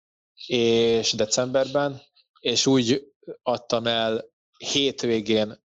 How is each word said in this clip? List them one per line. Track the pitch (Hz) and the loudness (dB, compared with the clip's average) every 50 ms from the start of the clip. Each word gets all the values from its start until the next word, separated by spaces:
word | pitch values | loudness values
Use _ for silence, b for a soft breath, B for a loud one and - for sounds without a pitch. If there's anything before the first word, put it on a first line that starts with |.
| _ _ _ _ _ _ _ - - | _ _ _ _ _ _ _ -20 -8
és | - 123 120 117 117 117 117 117 117 117 113 110 - - | -4 0 0 2 2 4 4 2 2 2 0 0 -2 -2
decemberben, | 110 110 - - 127 127 127 127 135 135 131 135 143 143 143 135 120 - _ _ _ _ _ _ _ | -2 -2 0 0 -2 -2 0 0 0 0 0 0 -2 -2 -2 -4 -8 -16 _ _ _ _ _ _ _
és | - 135 120 - - | -4 -2 0 2 4
úgy | 135 135 131 120 113 135 139 - - _ _ _ - - - _ | 4 4 4 4 2 0 0 -2 -10 _ _ _ -18 -18 -6 _
adtam | 127 120 113 - - 123 117 117 | -2 -2 -2 -2 -4 -4 -2 0
el | 117 117 113 113 113 110 113 - - _ _ _ _ _ | 0 0 0 0 0 -2 -4 -6 -12 _ _ _ _ _
hétvégén | _ - - - 139 139 135 - - - 120 113 110 104 110 110 107 107 107 - - _ _ _ | _ -8 -4 -2 0 0 0 -2 -2 -2 -2 0 -2 0 0 2 2 0 -2 -6 -14 _ _ _